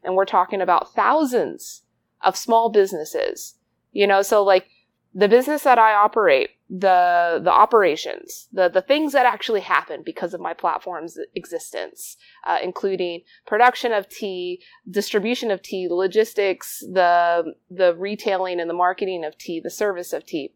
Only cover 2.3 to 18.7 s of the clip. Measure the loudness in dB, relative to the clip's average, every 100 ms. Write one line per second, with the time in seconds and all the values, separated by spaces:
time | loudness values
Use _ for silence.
2.3 | -2 0 0 2 2 2 -2 -8 -6 -6
3.3 | -8 -16 _ _ _ _ -2 2 2 4
4.3 | 2 4 4 2 _ _ _ _ 0 4
5.3 | 4 4 0 4 6 6 4 2 2 4
6.3 | 4 2 _ _ -2 2 4 4 2 2
7.3 | 0 2 4 6 4 4 0 -8 -12 -14
8.3 | -20 -10 0 0 0 0 0 2 2 2
9.3 | 0 -4 -4 0 -2 -2 -12 -10 -8 -8
10.3 | -8 -10 -4 -4 -4 -8 -12 -12 -12 -12
11.3 | -12 -10 -12 -10 -12 -12 -14 -20 -20 _
12.3 | _ -4 -4 -4 -6 -6 -4 -6 -8 _
13.3 | _ -6 2 2 2 -4 -4 -6 -12 -10
14.3 | -8 -8 -10 _ _ -6 -6 -2 -4 -2
15.3 | -4 -4 -6 -6 -8 -4 -2 0 0 0
16.3 | 0 -2 -2 -8 -16 -4 2 4 4 2
17.3 | 0 -4 -12 _ 2 2 2 -6 -6 -4
18.3 | -2 -2 -4 -4